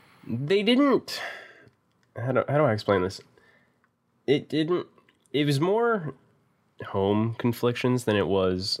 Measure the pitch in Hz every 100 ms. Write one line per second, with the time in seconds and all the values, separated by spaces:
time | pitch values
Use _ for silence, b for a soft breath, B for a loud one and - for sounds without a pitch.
0 | b b - 117 143 196 208 247 285 214
1 | - - B B B B B _ _ _
2 | _ - 120 127 - 143 147 107 - 98
3 | 92 - - _ b b b b b _
4 | _ _ - 143 147 151 160 175 - _
5 | _ _ _ 139 147 139 175 214 233 220
6 | 151 - _ _ _ _ _ - - 101
7 | 98 107 113 113 120 117 123 120 127 123
8 | 117 104 85 98 92 92 95 -